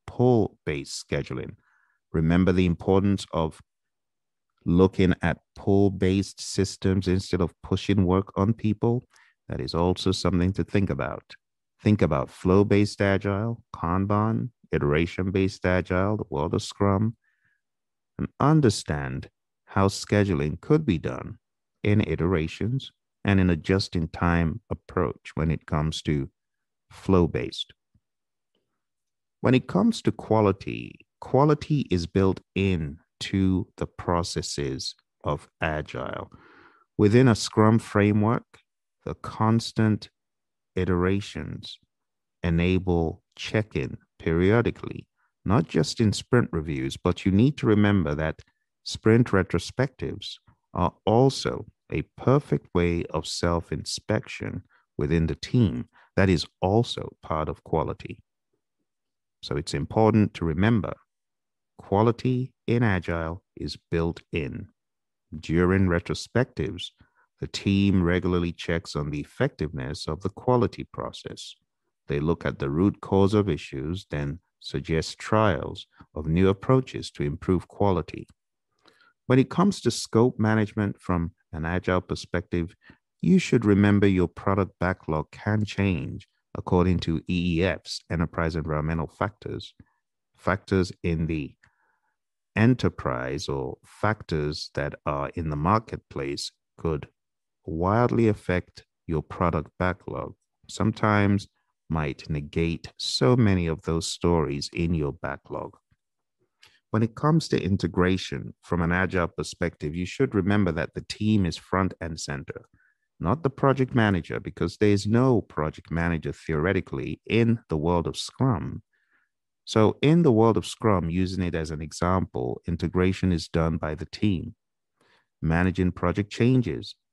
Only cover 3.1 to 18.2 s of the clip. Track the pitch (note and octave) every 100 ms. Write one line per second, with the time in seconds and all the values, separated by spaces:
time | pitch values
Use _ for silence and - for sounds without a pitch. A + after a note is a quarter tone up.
3.1 | F#2+ - D#2+ D#2+ - _ _ _ _ _
4.1 | _ _ _ _ _ - F2 F#2+ - F#2
5.1 | - E2+ - _ - - G2 G2+ F#2+ F#2+
6.1 | G2 F#2 - - - F#2+ - G2 F#2+ F#2
7.1 | F#2 - F2+ E2+ - - F#2+ - G2+ F2+
8.1 | F#2 - - G2 A2+ A2 G#2 A#2 B2 -
9.1 | _ _ _ - - - E2 F2+ F#2 F#2
10.1 | F#2+ F2 F2+ F2+ F#2+ E2 G#2+ F#2+ C#2 A#1+
11.1 | G1+ - - _ _ _ _ G#2 G#2 E2+
12.1 | C#2+ B1+ - F#2 G2 G2+ G2+ G#2 - G2+
13.1 | F#2+ G2+ G2 A2+ A#2 _ - E2 F#2 G2+
14.1 | G#2 A2 A2+ A#2+ - _ D#2 C#2+ D2+ F2
15.1 | - F#2+ F#2+ F#2+ - F2+ F2+ F2 F#2 G2
16.1 | A2 - C#2+ D#2 G2+ - - G2+ G2 A2
17.1 | - _ _ _ _ _ _ _ _ _
18.1 | -